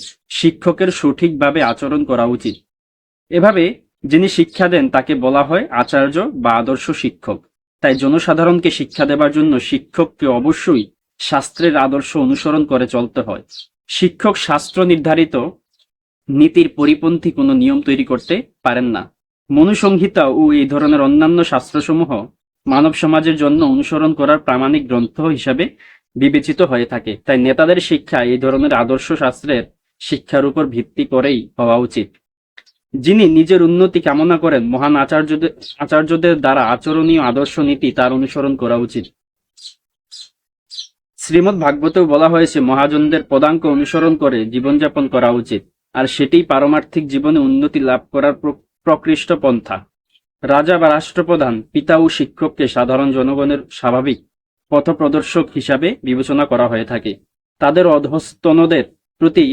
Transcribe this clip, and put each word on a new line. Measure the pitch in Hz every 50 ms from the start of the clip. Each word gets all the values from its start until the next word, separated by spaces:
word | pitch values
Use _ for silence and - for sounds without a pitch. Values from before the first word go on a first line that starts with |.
| - - - _ _ -
শিক্ষকের | - - - 170 165 - - 175 165 - 190 185
সঠিকভাবে | 175 - - 143 135 - 170 170 160 139 147 143 143 160 143
আচরণ | 117 117 - 147 139 151 147 147
করা | 131 131 120 117
উচিত। | 120 123 117 - 117 87 - _ _ _ _ _ _ _ _ _ _ _ _ _ -
এভাবে | - 175 170 208 208 180 165 185 247 - _ _ _ _ -
যিনি | 139 143 160 185 190
শিক্ষা | - - 165 - - - 185 175
দেন | 180 170 139 127
তাকে | - 131 131 - 156
বলা | 135 123 127 135 139 143
হয় | 139 160 190 247 -
আচার্য | 123 120 123 - - 139 135 139 143 165 202 285 -
বা | 139 117 120
আদর্শ | 120 117 120 131 135 127 - -
শিক্ষক। | 156 - - 123 - _ - - 101 - _ _ _ _ _ _ _ _ -
তাই | 143 131
জনসাধারণকে | 131 135 135 151 170 - - 156 156 165 170 170 175 170 170
শিক্ষা | 151 - 143 - - - 151
দেবার | 143 143 147 151 143
জন্য | 143 151 151 156 143 123
শিক্ষককে | - - 143 135 - _ - - 165 165 _ - 151 135
অবশ্যই | 123 120 127 151 156 - - 190 160 120 104 - _ _ _ _ _ -
শাস্ত্রের | - - 156 139 - - - - 165 170 147 151
আদর্শ | 135 135 135 143 139 - - 160
অনুসরণ | 135 127 139 135 - 160 151 156 151
করে | - 135 127 127 123
চলতে | - 120 120 113 - 135
হয়। | 113 107 92 90 - _ - - - _ _ _ _ -
শিক্ষক | - - 185 180 - - - 214 - -
শাস্ত্র | - - 147 147 - - - 180 185
নির্ধারিত | 180 175 160 139 160 156 160 165 156 - 131 123 170 - _ _ _ _ _ _ _ _ _ _ _ _ _ _ -
নীতির | 139 139 151 160 - 175 170 -
পরিপন্থী | - - - - 311 302 - 165 170 165 - 175
কোনো | - - 135 135 135
নিয়ম | 127 127 135 139 143
তৈরি | 143 - 139 131 131
করতে | - 131 120 - - 165 220 262 _ _ _ -
পারেন | 127 120 123 123 123
না। | 110 98 92 - _ _ _ _ _ _ _ -
মনুসংহিতা | 139 147 160 190 214 - - 196 196 175 180 190 - 190 151 135
ও | 127 143 156 151
এই | 147 147 139 135
ধরনের | 143 143 151 147 151 143
অন্যান্য | 139 139 143 151 160 156 170 170 170
শাস্ত্রসমূহ | - 147 123 - - - 151 143 - 160 160 170 131 135 104 107 127 _ _ _ _ _ _ -
মানব | 139 135 139 147 160 151
সমাজের | - 170 156 156 156 156 165 160
জন্য | 151 147 143 147 160 160
অনুসরণ | 139 131 135 143 - 165 151 156 156 156
করার | 147 143 143 151 151
প্রামাণিক | - - 127 127 131 135 147 151 139 123
গ্রন্থ | 127 120 120 117 - -
হিসাবে | 151 165 156 123 - 139 127 135 170 269 - _ - - - _ _ _ -
বিবেচিত | 120 131 143 143 147 143 - 151 -
হয়ে | 180 131 131 120 120
থাকে। | - 127 117 - 113 104 - -
তাই | - 139 127
নেতাদের | 123 131 131 131 160 160 180 180
শিক্ষা | 170 - 170 143 - - - 135 120
এই | 123 127 123
ধরনের | 135 135 135 135 143 147 143
আদর্শ | 117 117 117 131 131 - - 165
শাস্ত্রের | 147 147 127 123 - - 147 143 - 95 - _ _ _ _ _ -
শিক্ষার | - - 151 127 - - - 139 139
উপর | 139 135 160 156
ভিত্তি | 135 120 117 117 - - - 143
করেই | - 135 127 127 139 139 117 - - _ -
হওয়া | 123 117 117 120
উচিত। | 123 120 - 120 104 - _ _ _ _ _ _ _ _ _ - _ _ _ _ _ _ -
যিনি | 135 123 156 202 220 208 160
নিজের | 160 160 165 165 190 180 170
উন্নতি | 165 175 175 185 185 - 175
কামনা | 170 156 143 147 160 175 170 160
করেন, | 170 165 156 127 117
মহান | 117 123 131 139 147 147
আচার্যদের, | 139 139 135 160 156 156 151 156 151 160 156 - - - - - -
আচার্যদের | 147 - 156 151 156 156 165 160 165 175 170 151
দ্বারা | 135 135 135 143 123
আচরণীয় | 110 120 120 - 151 156 160 160 165 165 160
আদর্শ | 139 123 120 135 143 139 - -
নীতি | 151 143 143 139 - 127
তার | 117 - 127 127 131
অনুসরণ | 131 135 131 - - 139 139 139
করা | 131 123 117 120
উচিত। | 117 120 113 - 120 - - _ _ _ _ _ _ _ _ _ _ - - - _ _ _ _ _ _ _ - - - _ _ _ _ _ _ _ _ _ - - - - _ _ _ _ _ -
শ্রীমদ্ | - - 160 170 175 202 202 180
ভাগবতেও | 156 143 143 143 147 165 160 190 175
বলা | 156 147 151 160 165
হয়েছে, | 170 165 165 151 - 151
মহাজনদের | 131 127 131 135 143 143 151 151 151 151 160 160 -
পদাঙ্ক | - 139 135 147 151 160 165 160
অনুসরণ | 156 143 139 147 139 - 165 165 165 160
করে | 151 147 139 127 113 110
জীবনযাপন | 113 117 127 123 139 143 147 156 147 - 151 139 131
করা | 135 127 120 120
উচিত, | 120 120 113 - 110 98 - _ _ _ _ _ -
আর | 127 135 131
সেটিই | - - 143 131 - 170 170
পারমার্থিক | - 143 135 143 143 151 151 - - - 165 151 139
জীবনে | 135 135 143 151 160 156
উন্নতি | 139 135 135 135 143 147 - 151
লাভ | 131 131 127 127 - _
করার | - 139 139 147 139
প্র-, | - - 147 139 - _ _ _ _ -
প্রকৃষ্ট | 165 156 151 - 160 156 147 - - 170
পন্থা। | 147 143 135 123 113 - - 98 95 - _ _ _ _ _ _ _ _ _ _ _
রাজা | - 131 139 143 151 160 175 170
বা | 165 156
রাষ্ট্রপ্রধান | 151 156 160 - - 180 170 165 175 160 143 127 117 110
পিতা | 110 _ - 156 139 - 160 160
ও | 165 160
শিক্ষককে | - - 139 - _ - 156 156 - - 147 123
সাধারণ | - 123 123 120 131 135 139 139
জনগণের | 131 131 127 135 139 139 139 143 143 139 - -
স্বাভাবিক | - - - 123 120 127 131 143 123 - _ _ _ _ _ _ _ _ _ -
পথপ্রদর্শক | - 147 - - 165 - 311 285 285 - - - - 175 160 - -
হিসাবে | 147 123 - 139 131 156 180 254 - -
বিবেচনা | 131 127 127 131 - 143 143 147
করা | 143 127 120 120 120
হয়ে | 117 110 113
থাকে। | - 120 113 - 110 98 - _ _ _ _ _ _ _ -
তাদের | - 143 - 180 180 175
অধস্তনদের | 151 143 143 139 147 160 - - - _ - 170 156 165 165 165 165 143 123 - _ _ _ _ _ - 160
প্রতি | 165 165 185 156 131